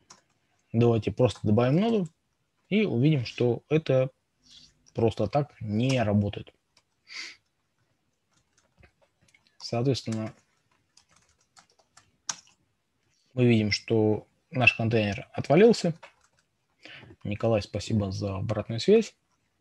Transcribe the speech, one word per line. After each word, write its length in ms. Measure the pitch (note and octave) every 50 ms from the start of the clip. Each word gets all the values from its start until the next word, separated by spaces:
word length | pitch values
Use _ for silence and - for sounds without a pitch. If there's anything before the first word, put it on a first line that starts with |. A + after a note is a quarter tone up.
| _ - - - _ _ _ _ _ _ _ _ _ _ -
давайте 400 | A2+ A#2 A#2+ A#2 A2+ G#2+ - G#2
просто 340 | - B2+ A#2+ - - -
добавим 300 | G#2 G#2 A2 A#2+ B2+ C#3
ноду 320 | E3+ G#3 A#3 A#3 G#3+ F3+ D#3 - _ _ _ _ _ _ _ _ _ _ -
и 160 | F#3 G#3 A3
увидим, 420 | - - A#2 B2+ D#3 D#3 C#3 A#2
что 360 | - - - B2 A#2+ A#2 - - -
это 420 | D3 D#3+ D#3+ - C3+ C3 C3 C3 - _ _ _ _ _ _ _ - - - - _ _ _ _ -
просто 320 | - A2+ A2+ - - A2
так 280 | G#2 - D3 C#3+ - _ -
не 420 | A2+ G#2+ G#2 G#2+ A#2+ C3+ C3+ B2+ A#2
работает. 520 | G#2 G2+ G#2 G2+ G2+ - - - - - _ _ _ _ _ _ _ _ _ _ - - - - - - - _ _ _ _ _ _ _ _ _ _ _ _ _ _ _ _ _ _ _ _ _ _ _ _ _ _ _ _ - - _ _ _ _ _ _ _ _ _ _ _ _ _ -
Соответственно, 760 | - - - A#2 B2 C#3+ C3 - - - A2 A2 A2 A#2 - _ _ _ _ _ _ _ _ _ _ _ _ _ _ _ _ _ _ _ _ _ _ _ _ _ _ _ _ _ _ _ _ - - _ _ _ _ - - - - _ _ _ _ _ _ _ _ _ _ _ _ _ _ _ _ _ -
мы 120 | B2+ B2
видим, 240 | A#2+ A#2 A2 G#2+ G#2
что 560 | G#2+ - - - A2+ A2+ G#2+ G#2+ G#2+ G#2 - _ _ _ _ _
наш 220 | - C3 A#2+ A2+ -
контейнер 560 | - A2+ A2+ A2+ A2+ G#2 G2+ G2+ G#2 - - -
отвалился. 640 | - - - C3+ E3 G#3 A#3+ A3 - - F3 D#3 - - - _ _ _ _ _ _ _ _ _ _ _ _ _ _ - - - - - - - - -
Николай, 400 | G2+ G#2 - - A2+ A2+ G#2 G2+
спасибо 480 | - - G2 - - A2 G#2+ G#2 G2
за 260 | F#2 G2+ G#2 G2 F#2+
обратную 440 | F#2+ G2 G#2 A2 G#2+ G2+ - A2+ A2+
связь. 340 | - - G3+ A3+ G#3+ - - _ _ _ _ _ _ _ _ _